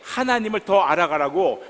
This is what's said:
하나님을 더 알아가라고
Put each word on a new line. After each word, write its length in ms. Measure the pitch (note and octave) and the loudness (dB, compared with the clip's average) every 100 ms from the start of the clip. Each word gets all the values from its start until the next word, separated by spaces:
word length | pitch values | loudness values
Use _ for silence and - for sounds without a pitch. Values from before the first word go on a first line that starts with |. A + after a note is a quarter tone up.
하나님을 580 | - - B3+ A#3+ A3 G#3+ | -10 -4 -2 -2 -2 -4
더 200 | - G3 | 2 2
알아가라고 840 | D3+ D#3 E3+ D3+ C#3+ D#3 F3 G#2 | 4 2 2 0 -2 0 0 -2